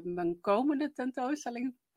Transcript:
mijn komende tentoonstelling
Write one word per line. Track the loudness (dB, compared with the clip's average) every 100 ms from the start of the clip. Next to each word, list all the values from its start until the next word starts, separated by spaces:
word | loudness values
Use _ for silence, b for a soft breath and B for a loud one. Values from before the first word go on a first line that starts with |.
mijn | -6 -2 -2 0
komende | 2 4 4 2 -2
tentoonstelling | -2 -6 -2 -2 -2 -4 -4 -6 -6 _